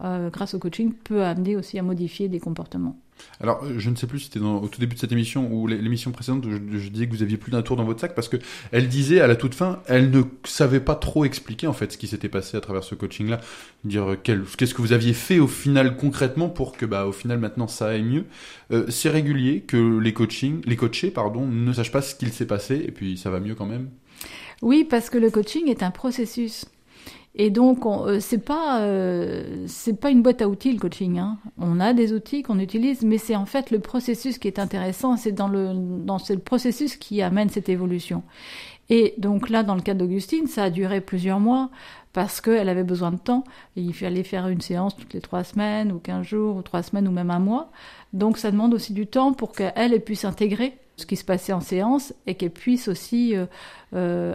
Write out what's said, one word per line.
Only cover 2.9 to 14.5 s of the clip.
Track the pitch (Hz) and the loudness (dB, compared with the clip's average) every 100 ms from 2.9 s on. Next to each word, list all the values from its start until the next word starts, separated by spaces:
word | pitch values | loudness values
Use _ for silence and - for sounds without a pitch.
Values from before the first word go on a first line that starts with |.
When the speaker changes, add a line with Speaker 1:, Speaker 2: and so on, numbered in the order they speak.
| 87 _ _ - - | -6 _ _ -20 -6
Speaker 2:
Alors, | 113 113 143 | -2 -2 -2
euh, | 120 | -4
je | 110 | -2
ne | 120 | -2
sais | 120 | -4
plus | 139 | -6
si | - | -8
c'était | 110 | -4
dans, | 104 104 | -2 0
au | 104 | -4
tout | - | -4
début | 120 120 | -4 -2
de | |
cette | 110 | 0
émission | 117 117 139 123 | 0 0 0 0
ou | 113 110 | 0 0
l'é-, | 107 | 0
l'émission | 110 120 127 | 0 0 -2
précédente, | 120 123 131 117 | -6 -2 -2 -2
je, | 104 104 104 | -4 -4 -6
je | 101 | -4
disais | 107 120 | -2 -2
que | |
vous | 110 | 0
aviez | 104 107 | 0 0
plus | - | -2
d'un | 123 | -2
tour | 117 123 | 0 0
dans | |
votre | 113 113 | 0 -2
sac | 175 175 | -4 -4
parce | 117 | -2
que | 120 - - - | -2 -4 -16 0
elle | 117 127 | 2 4
disait | 135 135 180 | 2 6 8
à | 135 | 8
la | 117 | 6
toute | 135 - | 2 0
fin, | 185 - - | -2 -2 2
elle | 127 131 | 6 8
ne | 135 127 - - | 6 4 0 -6
savait | - 139 135 | 2 4 4
pas | 135 120 | 2 -2
trop | - 151 143 | 0 2 2
expliquer | 135 - 113 160 | 0 -10 -6 -4
en | |
fait | - 104 | -2 -4
ce | - | -6
qui | 104 | -8
s'était | 104 101 | -6 -4
passé | 98 95 110 | -4 -4 -6
à | |
travers | 101 95 - | -4 -6 -6
ce | - | -6
coaching-là. | 98 - 107 117 - - - - | -6 -4 -4 -4 -6 -18 -20 -12
Dire, | 104 104 98 | -4 -2 0
euh, | 98 | -2
quel, | - 101 98 | 0 0 0